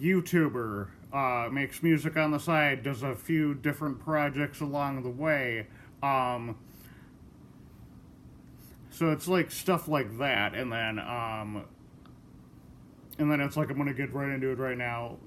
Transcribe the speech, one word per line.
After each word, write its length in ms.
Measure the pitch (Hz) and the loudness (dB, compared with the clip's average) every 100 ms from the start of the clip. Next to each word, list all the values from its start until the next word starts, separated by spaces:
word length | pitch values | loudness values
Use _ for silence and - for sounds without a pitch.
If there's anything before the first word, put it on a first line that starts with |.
YouTuber, 880 | 160 185 170 175 151 123 113 104 98 - - | 2 2 4 4 4 2 -2 -4 -6 -12 -6
uh, 360 | 139 131 120 117 | 0 2 2 0
makes 320 | 139 135 - | 0 -2 0
music 320 | 165 156 151 156 | 4 4 4 2
on 160 | 151 | 2
the 80 | 147 | 2
side, 420 | 170 160 147 131 | 2 4 4 2
does 220 | 131 123 | -2 -2
a 100 | 135 | -4
few 400 | 117 - 160 151 | -4 0 2 2
different 460 | 135 147 143 151 123 | 2 -2 0 -2 -4
projects 600 | - 151 147 139 147 - | 0 2 2 0 -2 -2
along 440 | 147 143 143 135 | -2 0 0 -2
the 40 | 123 | -4
way." 600 | 123 156 143 127 113 107 - - - | -2 2 2 2 -2 -6 -14 -18 -2
Um, 540 | 139 135 123 123 117 110 - - - - - - - - - - - - - - - - - - - - - - - | 2 2 2 0 -4 -8 -12 -20 -20 -20 -20 -20 -20 -20 -20 -20 -20 -20 -20 -20 -20 -20 -20 -20 -20 -20 -20 -20 -14
so 220 | - 165 | 0 0
it's, 160 | 151 180 | 2 2
like, 240 | 185 156 | 2 2
stuff 340 | - - 170 - | -2 0 0 2
like 320 | 151 110 113 | 0 0 -2
that, 360 | 139 113 104 | 0 2 2
and 180 | 104 127 | -2 -4
then, 260 | 117 110 107 | -2 -2 -2
um, 680 | - 120 113 110 107 104 82 - - - - - - - - - - - - - - - | -4 -4 -4 -4 -6 -8 -10 -18 -20 -20 -20 -20 -20 -20 -20 -20 -20 -20 -20 -20 -14 -2
and 120 | 151 | 2
then 100 | 147 | 2
it's 160 | 139 151 | 0 0
like, 140 | 151 | -2
I'm 60 | 139 | -2
gonna 160 | 143 | -2
get 180 | 131 139 | -2 -4
right 180 | 139 139 | -4 -4
into 180 | 135 131 | -2 -2
it 100 | 127 | -2
right 180 | 131 123 | -2 -2
now. 420 | 120 120 120 117 | -4 -4 -6 -10